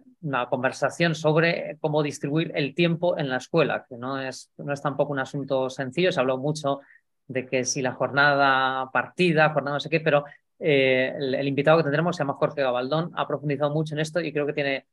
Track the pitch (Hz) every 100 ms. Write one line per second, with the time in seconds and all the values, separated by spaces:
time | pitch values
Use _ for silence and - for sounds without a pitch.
0 | - _ 160 131 123 131 127 - 135 -
1 | 170 156 156 156 165 - 156 156 156 151
2 | 147 139 143 156 165 - 143 143 170 170
3 | 175 180 139 127 - 165 127 104 - 120
4 | 127 135 131 127 - - 139 139 147 139
5 | 143 139 127 147 131 135 131 127 131 147
6 | 180 170 127 131 143 151 139 139 - _
7 | _ _ - 127 127 131 123 - 127 -
8 | 127 135 147 139 139 131 131 131 127 123
9 | 120 - 180 156 156 151 135 143 156 160
10 | 156 143 143 - _ _ 175 139 131 127
11 | 131 - 135 135 139 135 147 165 156 147
12 | 175 170 139 135 151 151 131 123 131 156
13 | 175 151 143 143 147 139 147 151 156 147
14 | 156 175 160 147 147 147 139 135 -